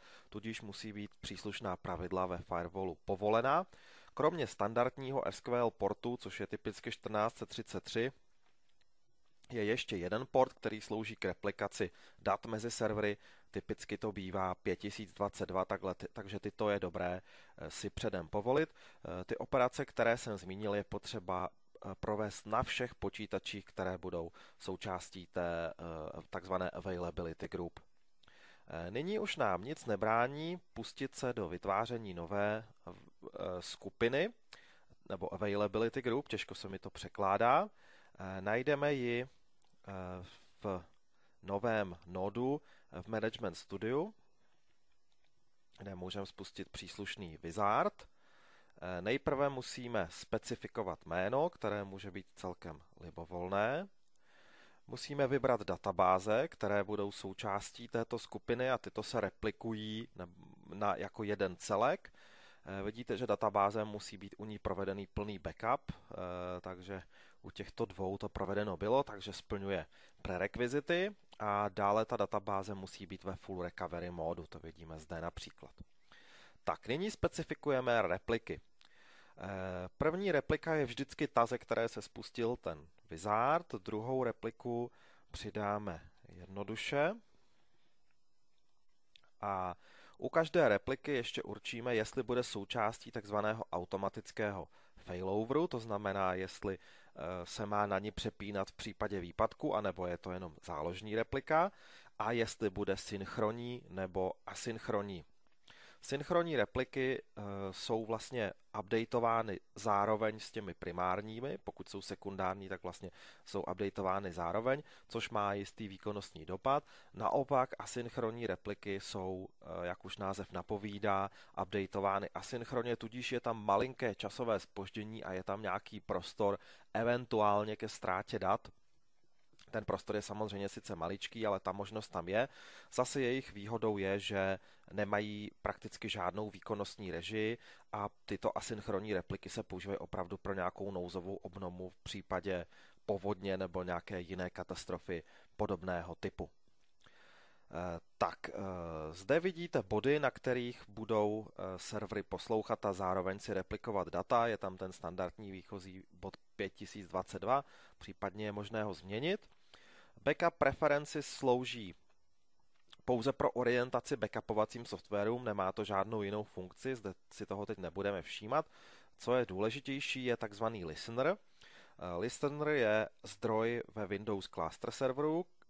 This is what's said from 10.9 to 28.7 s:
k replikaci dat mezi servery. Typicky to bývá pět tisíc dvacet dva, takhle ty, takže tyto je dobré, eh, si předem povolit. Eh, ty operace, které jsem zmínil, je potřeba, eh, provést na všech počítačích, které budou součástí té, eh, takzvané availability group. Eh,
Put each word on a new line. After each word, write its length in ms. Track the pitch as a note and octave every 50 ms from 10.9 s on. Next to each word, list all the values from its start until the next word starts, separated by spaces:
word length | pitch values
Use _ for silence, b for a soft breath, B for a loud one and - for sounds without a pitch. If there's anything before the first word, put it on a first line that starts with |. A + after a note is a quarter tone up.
| G#2 A2 A2 G#2+ A2
k 100 | - -
replikaci 640 | F#2+ F2 - - G2+ - - G#2 G2+ - - G#2 F2 B B B B B B
dat 260 | - G2+ G2 - -
mezi 260 | A2+ A2 G#2+ A2 A#2+
servery. 460 | - - A#2 G#2+ G#2+ G#2+ G#2+ G#2 G2+ - B B B B B B
Typicky 460 | - G2+ - - G#2+ - - - G#2
to 140 | - - G#2+
bývá 440 | F#2 G#2 F#2+ F#2 F2+ G2 F#2+ F#2 F2+
pět 200 | - - G2+ F2+
tisíc 380 | - - G2+ - - G#2+ F2+ -
dvacet 320 | - G2+ G2+ - - G2+
dva, 200 | - F2+ F#2+ F#2
takhle 300 | - G2 - G2+ F#2+ F2
ty, 120 | - - - -
takže 260 | - G2 G2 G#2 G2
tyto 300 | - G#2 - - A2 G#2
je 100 | G2+ G2
dobré, 420 | F#2+ F2+ E2 F2+ - - F2+ F#2 B B B B B B B
eh, 140 | B - D2+
si 180 | - - - G2+
předem 380 | - - - A2 G2 F2+ E2
povolit. 460 | D#2 - G#2 G2+ B2 C3 D3 D#3+ - -
Eh, 500 | - - - - - - E2 F2 F2+ F#2
ty 140 | - -
operace, 480 | - B2 - - C3 B2 B2+ - - C#3
které 320 | - - - A2+ A#2 A#2
jsem 200 | B2 - A#2+ G#2
zmínil, 380 | F#2 F2 F#2 F#2+ G2+ G#2+ G#2 G2+
je 80 | G#2 G2
potřeba, 640 | - - G2+ - - - A2 F2+ F2+ F#2 F2+ F#2 -
eh, 460 | - - - - - - - G2 F#2 -
provést 460 | - A2+ G#2+ G2+ G#2+ G2+ - - -
na 180 | G#2 A2 A#2+ B2+
všech 320 | - - - B2 - -
počítačích, 720 | - - G2 - - G#2+ - - F#2+ - - - G2+ -
které 320 | - - - F#2 F#2+ F#2
budou 340 | F2+ E2+ F#2 F2 E2+ E2 E2+ B B B B B B
součástí 680 | - G2+ F#2 - - G#2 F#2 F2 - - - F#2+ F2
té, 460 | - - F#2 F2 E2+ E2+ E2+ E2 D#2+ -
eh, 480 | - E2+ E2+ D#2+ D#2+ D#2 - - E2 D#2+ -
takzvané 400 | - F#2 F2 F#2 F#2 F2+ F2+ F2+
availability 800 | - F2+ F2+ G2 F#2 F2 F2 E2+ D#2+ - F2 E2 D#2+ - E2+
group. 320 | - - F2+ F2 E2 - - - - - - - - - - B B B B B B B B B
Eh, 240 | B